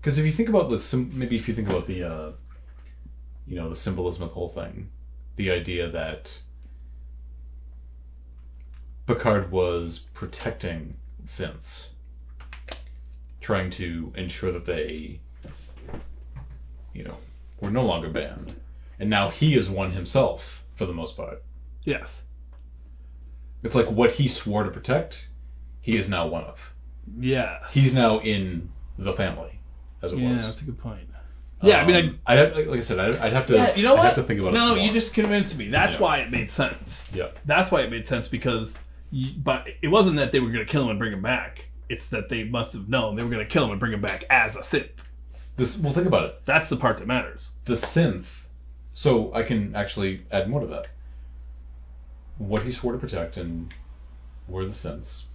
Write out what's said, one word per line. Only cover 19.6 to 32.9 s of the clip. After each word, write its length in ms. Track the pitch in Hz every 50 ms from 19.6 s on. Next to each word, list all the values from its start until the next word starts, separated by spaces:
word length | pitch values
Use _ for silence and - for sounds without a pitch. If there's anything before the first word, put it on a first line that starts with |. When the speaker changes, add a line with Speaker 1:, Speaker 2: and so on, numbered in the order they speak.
| 101 95
Speaker 1:
one 220 | 98 95 95 92 87
himself 720 | 92 90 - - - 90 - - - - - - - - - -
for 120 | - 107
the 60 | 92 87
most 240 | 85 82 - -
part. 260 | - - - - - - - - - - - - - -
Speaker 2:
Yes. 360 | - 139 - - - - - - - - - - - - - - - - - - - - - - - - - - - - - - - - - -
Speaker 1:
It's 120 | 113 -
like 160 | 127 113 -
what 200 | 107 107 123 117 -
he 160 | - 143 127
swore 360 | - - - 113 101 104 107
to 60 | 98
protect, 580 | - - - - 127 151 165 - - - - - - - - - - - - - - -
he 160 | - - 113
is 120 | 110 95 92
now 180 | 98 90 85 80
one 160 | 82 82 78
of. 280 | - - - - - - - - - - - - - 101 113
Speaker 2:
Yeah. 400 | 123 127 131 127 120 98 85 - - -
Speaker 1:
He's 240 | - 143 135 131 127
now 260 | 131 120 113 107 110
in 500 | 110 110 107 101 95 92 90 85 82 - - - - - - -
the 140 | 95 98 92
family, 460 | - 101 92 82 78 82 - - - - - - - - - - - -
as 100 | - -
it 60 | 135
Speaker 2:
Yeah, 160 | 123 123 123
Speaker 1:
was. 120 | 120 113
Speaker 2:
that's 160 | 110 113 - 143
a 20 |
good 140 | 151 120 -
point. 300 | - 120 107 98 92 - - - - - - - - - - - -
Yeah, 160 | 196 202 156
I 80 | 143
mean, 100 | 175 180
I 40 | 175
Speaker 1:
Um, 180 | 165 156 - - -
I'd 120 | - 120 139
have, 180 | 151 - -
like, 100 | 156 151
like 100 | - 135
I 40 | 120
said, 180 | 113 -